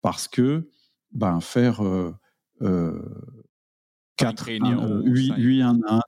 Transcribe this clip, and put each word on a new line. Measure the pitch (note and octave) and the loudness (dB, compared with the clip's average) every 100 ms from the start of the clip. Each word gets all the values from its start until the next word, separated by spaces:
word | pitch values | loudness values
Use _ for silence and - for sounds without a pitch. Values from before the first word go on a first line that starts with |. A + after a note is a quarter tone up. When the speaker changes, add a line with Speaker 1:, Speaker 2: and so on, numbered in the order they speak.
Speaker 1:
parce | - - - | -4 -4 -4
que, | - C3 D#3+ D#3+ _ _ _ _ | 0 2 0 -4 _ _ _ _
ben, | A#2 G2 E2+ | -4 0 0
faire, | - B2 B2 G#2 | -2 2 2 2
euh, | G2 F#2 E2+ F2 _ _ _ - | 0 -2 -4 -8 _ _ _ -6
euh, | G2+ F2+ E2 - - - - - - _ _ _ _ _ _ - | -2 0 -2 -4 -10 -14 -18 -20 -20 _ _ _ _ _ _ -4
Speaker 2:
Cinq | A#2+ | -4
Speaker 1:
quatre, | A2 | -4
Speaker 2:
réunions, | - A2 A#2+ A#2+ | -6 -2 0 0
Speaker 1:
un, | A2+ | 0
euh, | G#2 | 0
huit, | A#2 B2 C3 | 2 2 2
Speaker 2:
cinq. | C3+ | 2
Speaker 1:
huit | A#2+ C3 | 2 4
un | B2 A#2 A2 | 4 2 2
à | |
un | A2+ | 0